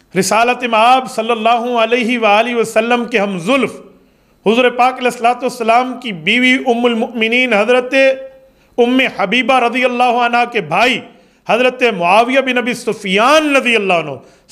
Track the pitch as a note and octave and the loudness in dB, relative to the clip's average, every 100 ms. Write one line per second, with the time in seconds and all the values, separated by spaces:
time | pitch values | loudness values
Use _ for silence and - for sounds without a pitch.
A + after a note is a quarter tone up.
0 | _ F3+ F#3 G#3 A#3+ A#3+ B3 A3 A#3 C4 | _ -4 0 2 2 0 -2 2 4 4
1 | B3 - A3 A3+ A3 A#3+ A#3+ A#3+ A3+ B3 | 2 -6 -4 -2 0 0 0 -2 0 0
2 | A3+ B3 A3 G#3 A#3+ A#3+ A3 A3 A#3 A#3+ | -2 0 2 2 2 -2 -2 -2 0 -2
3 | A3+ A#3+ G3+ F#3+ E3 C4+ A3 - - - | 0 -2 -2 -4 -2 0 0 -6 -20 -20
4 | _ _ _ _ F#3+ A#3 B3 A#3+ B3 C4 | _ _ _ _ 0 2 2 2 0 0
5 | B3 A#3+ A3+ A#3+ B3+ A#3+ A3+ A#3 B3+ B3+ | -4 0 -2 0 -4 -4 0 2 0 -6
6 | B3 F3 D#3+ A#3+ B3+ C4 C4 A#3 A#3+ A3+ | -10 -6 -2 0 2 0 0 0 0 -2
7 | B3 B3 A3 A#3+ B3+ G3+ G#3+ B3 B3 C#4 | -4 -4 -2 0 0 0 2 0 0 2
8 | C4+ C4+ - - _ _ _ - A#3+ C4 | 2 0 -8 -20 _ _ _ 0 2 2
9 | A#3+ - F3+ A#3+ B3+ C4 A#3+ B3 B3 A#3+ | 0 -2 -2 0 2 2 2 0 -2 0
10 | B3 A#3+ A#3+ A#3+ A#3+ A#3 D#3 F3 B3 A3+ | 0 0 0 0 -2 -4 -4 0 0 0
11 | - - _ _ - A3 B3+ B3+ A#3+ F#3+ | -6 -20 _ _ -4 0 0 0 -2 0
12 | E3+ G#3 A#3+ C4+ C4 B3 A#3+ A#3 - G3+ | 2 4 4 2 0 -2 -2 -4 -6 -6
13 | G3 G3 A#3+ D#4 D4+ C#4 A#3+ A3+ G3 E3+ | -2 2 4 2 2 0 2 0 0 -2
14 | D3+ C3 - _ _ | -2 -10 -16 _ _